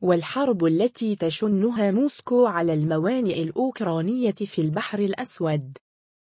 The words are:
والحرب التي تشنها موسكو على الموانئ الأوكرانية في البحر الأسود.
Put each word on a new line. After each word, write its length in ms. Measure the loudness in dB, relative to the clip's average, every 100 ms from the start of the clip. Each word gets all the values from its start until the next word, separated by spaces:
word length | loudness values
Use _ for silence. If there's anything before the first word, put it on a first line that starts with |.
والحرب 640 | 2 2 0 -2 0 2 2
التي 500 | 2 0 0 -4 -2
تشنها 760 | -2 0 0 2 2 2 2
موسكو 540 | 2 0 -2 0 4 4
على 280 | 2 0
الموانئ 720 | 2 2 0 0 0 0 0
الأوكرانية 880 | -2 -2 -2 -2 -2 -2 -2 0 -2
في 300 | -2 -4 -2
البحر 380 | 0 0 -4 -2
الأسود. 760 | -2 -2 -6 -4 -2 -2 -4 -12 _ _ _ _ _ _